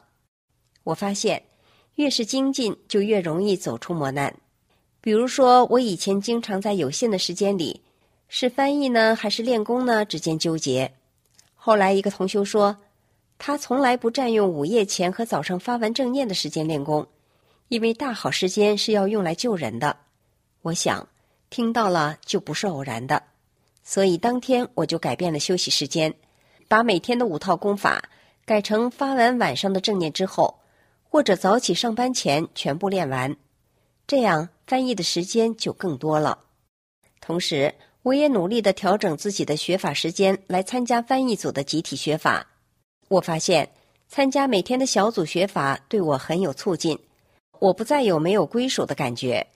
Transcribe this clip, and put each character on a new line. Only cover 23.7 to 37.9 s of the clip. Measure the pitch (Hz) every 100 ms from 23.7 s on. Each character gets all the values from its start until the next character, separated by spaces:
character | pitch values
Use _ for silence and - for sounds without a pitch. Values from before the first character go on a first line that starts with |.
| _
所 | - -
以 | 196 170
当 | 233 247
天 | 240 247 247
我 | - 160
就 | 165
改 | 151
变 | 120 180
了 | 151
休 | - 180
息 | -
时 | - 143
间， | 170 156 - _ _ _ _ -
把 | 214
每 | 233 180
天 | - 240
的 | 240
五 | 156
套 | 196 170
功 | 202 202
法 | 160 62 - _ _ _
改 | - 214
成 | 202 214 247
发 | - 269
完 | 269 233 247
晚 | 185
上 | 120 196
的 | 190
正 | 208 196
念 | 160
之 | 143 190
后， | - 156 - _ _ _ _
或 | _ 311
者 | 240 185
早 | 190 233
起 | -
上 | - 240
班 | 220 254
前 | 247 160 143 165
全 | - 165 151
部 | 196
练 | 190 147
完， | 131 131 - _ _ _ _ _ _ -
这 | 277
样 | 226 156 170 _ -
翻 | 254 254
译 |
的 | 214
时 | 165 175
间 | 185 233 226
就 | 226 -
更 | - 190 131
多 | 156 151
了。 | 147 - _ _ _ _ _ _ _ _
同 | - 170
时， | - 147 143 - _